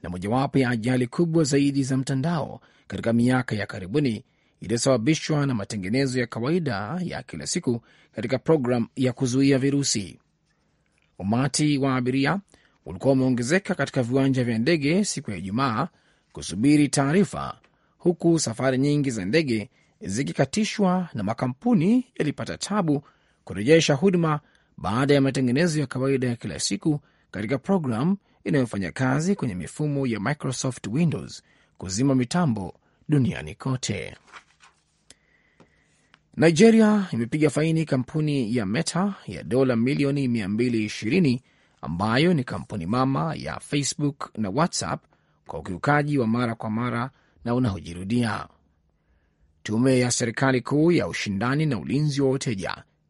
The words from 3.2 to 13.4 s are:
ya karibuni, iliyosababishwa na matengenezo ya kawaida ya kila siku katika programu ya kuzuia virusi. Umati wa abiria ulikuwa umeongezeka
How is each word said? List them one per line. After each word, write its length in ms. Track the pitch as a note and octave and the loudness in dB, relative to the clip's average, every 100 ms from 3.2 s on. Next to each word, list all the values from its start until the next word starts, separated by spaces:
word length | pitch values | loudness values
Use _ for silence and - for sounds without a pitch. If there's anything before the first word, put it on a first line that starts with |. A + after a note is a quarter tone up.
| A#2+ B2+ B2 G#2+ | 4 2 0 -4
ya 100 | G2 | -6
karibuni, 580 | G#2+ F#2 C3 C#3 G#2 - _ _ _ | -10 -4 -2 0 -2 -8 _ _ _
iliyosababishwa 880 | F2 A#2 C3+ B2+ A2+ D#3 - D3+ C#3 | -4 -2 2 2 2 0 0 0 0
na 80 | |
matengenezo 640 | A#2 G2 G#2+ F#2 B2+ C#3 B2+ | -2 -4 -6 -2 0 0 -2
ya 60 | A#2+ | -4
kawaida 720 | A#2 A#2+ F3+ D3+ G2+ G#2 F3 | -4 -2 -2 -2 -4 -4 -6
ya 180 | F3 C#2 | -6 -8
kila 240 | - D#2+ - | -10 -10 -6
siku 340 | F3+ C3+ A#2 - _ _ | -4 -2 -4 -6 _ _
katika 260 | - A2 C3 | -8 -4 -2
programu 480 | - D#3+ B2 B2 A#2 - | 2 2 2 0 -2 -2
ya 160 | B2+ | -2
kuzuia 460 | - C3 B2+ C#3 C#3 | 0 0 2 4 4
virusi. 600 | C3+ C#3+ C3+ A2 F2+ - _ _ _ _ _ _ _ _ _ - | 2 0 0 -2 -6 -12 _ _ _ _ _ _ _ _ _ -8
Umati 600 | G2 A#2 C#3 - D3+ C#3+ | -2 0 0 0 2 2
wa 180 | C3+ C3 | 0 0
abiria 440 | B2+ C3+ C#3 F#3+ - _ _ _ - | 0 0 0 -2 -6 _ _ _ -14
ulikuwa 260 | F2+ C3 | -2 2
umeongezeka 640 | C3+ C3 B2 | 4 4 2